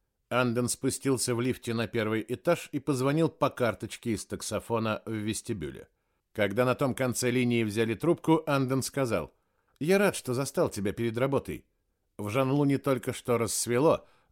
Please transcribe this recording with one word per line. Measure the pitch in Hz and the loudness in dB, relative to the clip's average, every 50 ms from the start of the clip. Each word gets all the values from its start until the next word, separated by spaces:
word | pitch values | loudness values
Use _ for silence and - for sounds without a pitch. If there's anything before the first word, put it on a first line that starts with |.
| _ _ _ _ _ _ | _ _ _ _ _ _
Андон | 117 123 127 120 113 123 123 113 | 0 2 2 2 2 0 0 -2
спустился | - - - 131 - - - 139 131 113 - 127 120 | -2 -2 -2 -2 -2 0 0 0 0 0 0 0 0
в | 113 | 0
лифте | 123 127 117 - - 120 | 0 -2 -2 -2 -4 -4
на | 113 117 113 | -2 -2 -4
первый | 107 - 117 107 107 110 110 - - | -2 -2 -2 0 0 0 -2 -2 -4
этаж | 123 - - 170 170 - - - | -8 -2 0 0 0 0 -2 -8
и | - 147 | -8 -4
позвонил | - 156 143 123 131 139 143 160 165 151 | -2 -2 0 2 2 2 2 2 2 0
по | - - 147 131 | 2 0 -2 -2
карточке | - - 123 110 98 - 117 101 - - - 120 | 0 0 0 0 0 -2 -8 -12 -12 -8 -4 -4
из | 107 95 - | -4 -4 -4
таксофона | - 104 95 - - 107 95 - - 117 113 110 110 107 - - | -8 -10 -8 -6 -6 -6 -6 -4 -4 -4 -2 0 -2 -4 -4 -6
в | 107 | -6
вестибюле. | 110 107 107 110 107 - - - 113 90 76 69 65 - - - _ _ _ _ _ _ _ _ | -6 -4 -4 -4 -4 -4 -6 -6 -6 -6 -6 -8 -10 -12 -18 -20 _ _ _ _ _ _ _ _
Когда | _ 110 101 98 98 120 123 | _ 0 0 2 4 2 2
на | 127 120 | 2 2
том | - 147 131 104 | 2 0 -2 0
конце | - 131 123 113 - 131 123 | 0 -2 -2 0 0 0 2
линии | 120 127 123 120 120 117 113 | 2 2 2 2 2 2 2
взяли | 104 101 113 113 110 110 | 2 0 0 0 0 0
трубку, | - - 165 165 - - 160 160 160 - | 0 0 0 0 2 2 2 2 2 2
Андон | 151 143 139 135 127 135 135 | 0 0 0 0 0 0 -2
сказал: | - - - 143 135 117 107 87 73 - _ _ _ _ _ _ _ _ _ _ | -2 -2 -2 -2 0 0 0 -2 -2 -6 _ _ _ _ _ _ _ _ _ _
"Я | 139 165 190 202 | 0 2 4 4
рад, | 208 180 - | 4 2 2
что | - - 127 120 | 0 -4 -4 -2
застал | 127 139 - - - 156 104 | -2 -2 -2 0 0 0 0
тебя | - 104 98 104 | 0 -2 -2 -2
перед | 95 117 117 117 110 | -2 -2 -2 -2 0
работой". | 117 127 139 139 120 - - - - - _ _ _ _ _ _ _ _ _ _ - | 0 0 0 0 -2 -2 -4 -8 -10 -12 _ _ _ _ _ _ _ _ _ _ -8
В | 104 101 | -8 -2
Жанлуне | 104 135 135 131 139 147 147 139 139 131 | 0 0 2 2 2 2 2 2 2 0
только | - 139 131 123 - 131 | 0 0 0 0 -2 -6
что | 117 - - - 120 113 | -8 -6 -2 0 0 0
рассвело, | 113 104 - - - 117 120 123 151 160 113 - - - _ _ _ _ | 0 -2 -2 -4 -2 0 2 4 4 4 4 2 -2 -10 _ _ _ _